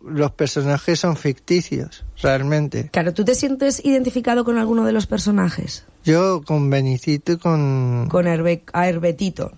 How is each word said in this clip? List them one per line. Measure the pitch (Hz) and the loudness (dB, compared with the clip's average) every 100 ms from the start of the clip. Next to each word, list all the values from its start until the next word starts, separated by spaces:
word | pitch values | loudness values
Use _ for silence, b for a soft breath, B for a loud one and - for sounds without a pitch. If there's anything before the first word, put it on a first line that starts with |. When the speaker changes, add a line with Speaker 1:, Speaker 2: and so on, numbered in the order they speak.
Speaker 1:
los | - 156 147 | -10 -2 -2
personajes | - 147 - 139 143 - 165 | 0 -2 0 0 0 0 0
son | 180 151 | 0 0
ficticios, | 151 127 - 175 - 135 151 - - - | -2 -4 0 0 0 -6 -6 -10 -14 -4
realmente. | 139 135 139 151 147 117 151 | 0 0 2 0 0 -4 -4
Speaker 2:
Claro, | - 175 | -2 -2
¿tú | 170 | 0
te | 208 | 0
sientes | 247 285 262 277 - | 2 0 0 0 0
identificado | 285 269 247 254 240 240 | 2 2 2 -2 0 0
con | 233 233 | 2 0
alguno | 220 226 | 2 2
de | 220 | 2
los | 220 202 | 0 0
personajes? | 214 202 202 180 - - - - _ | -2 0 2 2 -2 -8 -10 -16 _
Speaker 1:
Yo | - 165 190 180 | 2 4 4 0
con | 143 151 139 | 0 0 2
Benicito | 135 135 127 - 147 - | 2 0 -2 0 -2 0
y | 170 | -2
con | 175 160 143 135 127 120 120 | 0 2 2 0 0 0 0
Speaker 2:
Con | 175 175 | 0 2
Herbe-, | 165 170 170 - | 0 0 -2 -4
a | 175 180 | -2 0
Herbetito, | 170 170 170 196 - - | 0 -2 -2 -4 -4 -10